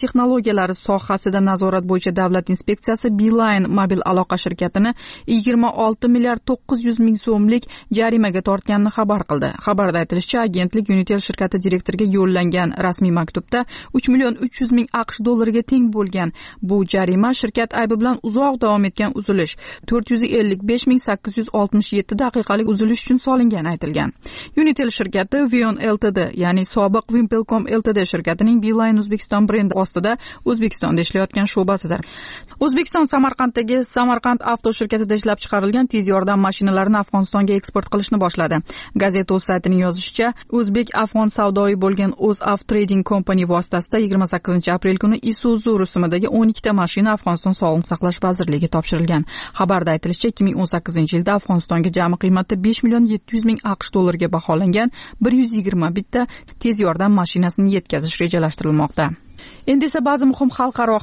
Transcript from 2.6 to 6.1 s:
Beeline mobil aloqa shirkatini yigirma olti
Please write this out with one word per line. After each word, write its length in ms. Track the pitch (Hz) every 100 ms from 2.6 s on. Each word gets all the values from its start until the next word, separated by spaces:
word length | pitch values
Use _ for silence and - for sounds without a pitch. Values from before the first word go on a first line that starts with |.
| - 208 - 226 247 208
Beeline 500 | 220 226 220 196 185 196
mobil 220 | 190 180 -
aloqa 260 | 185 180 180
shirkatini 480 | 180 175 175 190 226 233 - - - 226
yigirma 340 | 220 233 240 - 220
olti 240 | 220 240